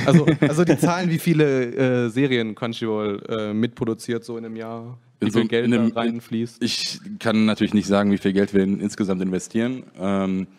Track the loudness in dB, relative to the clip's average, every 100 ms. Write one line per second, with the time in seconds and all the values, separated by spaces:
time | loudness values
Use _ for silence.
0 | 4 6 6 2 2 2 2 4 2 2
1 | 0 0 2 2 4 2 0 0 2 2
2 | 0 0 2 2 -2 -4 -6 -4 -2 -2
3 | -2 -4 -6 -6 -2 -2 -2 -2 -6 -4
4 | -4 -6 -6 -12 -12 -12 -12 -12 -14 -18
5 | _ -4 0 0 2 2 2 2 2 0
6 | -2 -4 -6 -6 -6 -4 -4 -4 -6 -10
7 | -12 -6 0 2 2 2 2 2 2 2
8 | 4 2 2 2 2 2 2 0 -4 -2
9 | -2 -2 -2 -4 -4 -4 -4 -6 -12 -8
10 | -4 -2 0 -2 -6